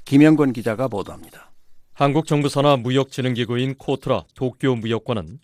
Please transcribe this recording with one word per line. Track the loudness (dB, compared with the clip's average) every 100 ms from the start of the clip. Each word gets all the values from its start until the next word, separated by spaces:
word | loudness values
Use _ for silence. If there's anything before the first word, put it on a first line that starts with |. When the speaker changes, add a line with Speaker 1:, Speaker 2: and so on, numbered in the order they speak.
Speaker 1:
김영권 | 2 6 6 6 2
기자가 | -2 -4 -4 -4
보도합니다. | -6 -8 -14 -20 -20 -20 -20 -20 -20 -20
Speaker 2:
한국 | -2 0 0 0
정부 | 0 0
산하 | 2 2 2
무역진흥기구인 | 2 -2 -2 -4 -4 -2 -4 -2 -4 -6
코트라 | -4 -4 -2 -4 -4 -6
도쿄 | -6 -2 -2 0
무역관은 | -2 -4 -4 -6 -8 -14